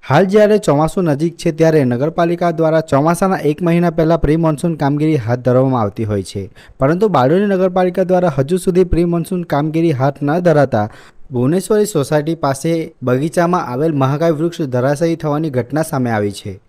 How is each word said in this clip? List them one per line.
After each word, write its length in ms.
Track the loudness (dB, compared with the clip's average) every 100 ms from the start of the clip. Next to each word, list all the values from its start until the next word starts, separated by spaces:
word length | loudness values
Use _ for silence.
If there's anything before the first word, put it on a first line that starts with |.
| 0
હાલ 180 | 0 4
જ્યારે 320 | 4 4 2
ચોમાસું 460 | 2 0 0 0
નજીક 320 | -2 0 -2 -2
છે 160 | -6
ત્યારે 320 | 2 2 4
નગરપાલિકા 640 | 2 0 -2 0 -2 0 -2
દ્વારા 300 | 0 2 0
ચોમાસાના 560 | 2 2 2 2 0 0
એક 260 | -2 0
મહિના 280 | 0 2 2
પહેલા 260 | 0 0 2
પ્રી 200 | 2 2
મોન્સૂન 380 | 0 0 -2
કામગીરી 420 | -2 -2 0 0 0
હાથ 220 | -2 -2
ધરવામાં 420 | 2 2 2 0
આવતી 240 | -2 -4
હોય 180 | -4 -4
છે, 280 | -4 -10 -10 -16 -20 -2
પરંતુ 300 | 0 2 2
બારડોલી 380 | 2 2 2 2
નગરપાલિકા 560 | 0 0 0 0 0
દ્વારા 300 | 0 2 0 -2
હજુ 180 | -2 -2
સુધી 280 | 0 2
પ્રી 200 | 2 2
મોન્સૂન 380 | 2 0 -2 -6
કામગીરી 500 | -2 -2 0 0 0
હાથ 300 | 2 0 0
ન 160 | -2 0
ધરાતા 520 | 2 4 2 0 -2 -8 -20 -20 -8
ભુવનેશ્વરી 560 | -2 0 0 0 0 0
સોસાયટી 480 | -2 0 -2 -2
પાસે 600 | -4 -4 -2 -2 -2 -4 -6
બગીચામાં 640 | -2 0 0 0 0 0 -2
આવેલ 260 | -2 -2
મહાકાય 380 | 0 0 2 0
વૃક્ષ 320 | 0 -2 -4
ધરાશાયી 540 | -4 0 0 0 -2 -2
થવાની 340 | -2 -2 -2
ઘટના 320 | -4 -4 -4
સામે 280 | -4 -2 -2
આવી 220 | -2 -2
છે. 280 | -6 -14 -16